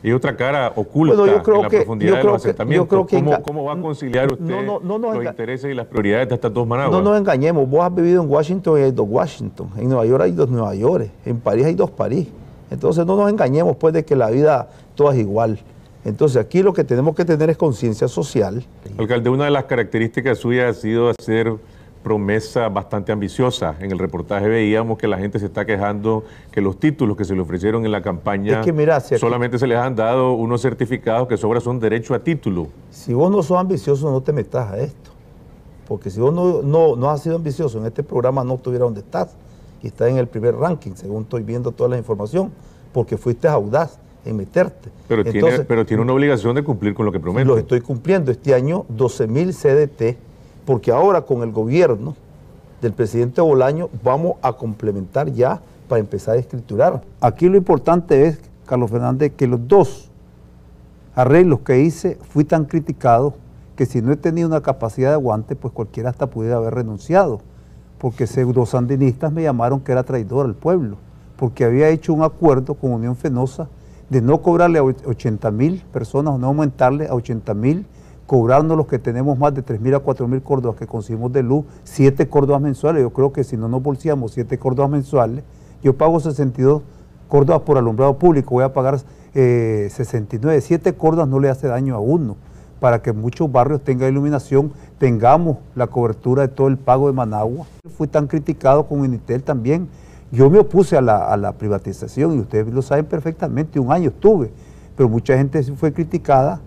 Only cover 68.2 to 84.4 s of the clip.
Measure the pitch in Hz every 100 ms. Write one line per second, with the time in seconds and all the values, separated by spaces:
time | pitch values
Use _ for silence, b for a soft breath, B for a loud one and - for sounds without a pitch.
68.2 | 117 135 127 127 117 127 120 135 135 123
69.2 | 156 156 160 123 143 139 135 127 127 127
70.2 | 101 131 135 98 156 185 117 101 - b
71.2 | b - 127 123 123 127 156 160 - 156
72.2 | 156 - 165 131 131 139 135 117 117 123
73.2 | 160 123 131 - 151 B B B B 127
74.2 | 117 151 180 170 175 165 131 131 143 117
75.2 | 123 107 113 107 147 185 - 143 117 139
76.2 | 151 135 127 147 147 127 127 143 156 123
77.2 | - 113 - 104 123 170 202 B B B
78.2 | - 135 117 135 156 160 151 127 123 117
79.2 | 139 131 147 139 117 110 120 139 143 131
80.2 | 120 131 135 135 123 104 113 113 104 113
81.2 | 123 135 120 143 151 B - - 139 139
82.2 | 143 147 139 143 147 131 147 165 120 -
83.2 | 139 139 123 113 113 127 139 135 160 143
84.2 | 113 123